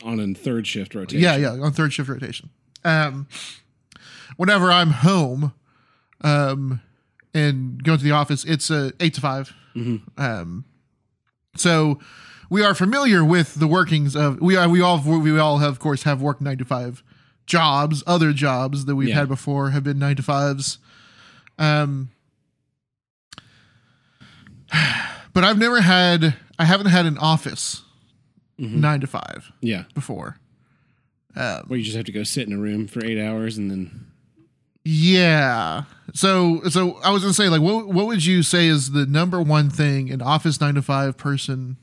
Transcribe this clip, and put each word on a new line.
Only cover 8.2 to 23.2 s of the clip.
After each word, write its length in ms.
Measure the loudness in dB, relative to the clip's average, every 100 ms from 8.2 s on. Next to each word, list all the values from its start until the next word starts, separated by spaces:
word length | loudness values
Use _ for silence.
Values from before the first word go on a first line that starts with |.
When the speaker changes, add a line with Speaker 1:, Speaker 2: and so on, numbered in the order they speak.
| 0 -2
Speaker 2:
it's 260 | -2 -2 -2
a 220 | -2 -4 -2
eight 140 | -2
to 60 | -2
five. 320 | -4 -4 -8 -16 _
Speaker 1:
Mm-hmm. 460 | -8 -6 -6 -8 -6
Speaker 2:
Um, 440 | -6 -6 -8 -12 -14 _ _ _ _ _ _ _ _ -2
so 420 | 0 2 2 -2 -8 -20 -20 -20 -4
we 120 | 0
are 100 | 2
familiar 500 | 2 0 2 4 6
with 300 | 6 4 2 0
the 100 | 2
workings 460 | 2 2 2 0 0
of, 240 | 0 2
we 160 | 2 4
are, 120 | 4
we 120 | 4
all, 200 | 4 2
we 380 | 2 2 2 4
all 200 | 2 2
have, 120 | 0
of 80 | -2
course, 220 | -4 -2
have 160 | -2 -2
worked 180 | -2 -4
nine 180 | -6 -6
to 60 |
five 380 | -6 -6 -6 -12 _ _ _ _ -2
jobs. 560 | 2 2 2 0 -2 0
Other 260 | 2 2
jobs 520 | 2 0 -2 -4 -4 -4
that 100 | -2
we've 120 | 0
Speaker 1:
Yeah. 40 | 0
Speaker 2:
had 120 | 0
before 420 | -4 -4 -2 -2
have 140 | -2
been 140 | -2 -2
nine 180 | 0 -2
to 60 |
fives. 560 | -2 0 0 -2 -6 -10 _ _ -20 _ -20 _ _ -2
Um, 520 | 0 0 0 -4 -8 _ _ _ _ _ _ _ _ _ _ _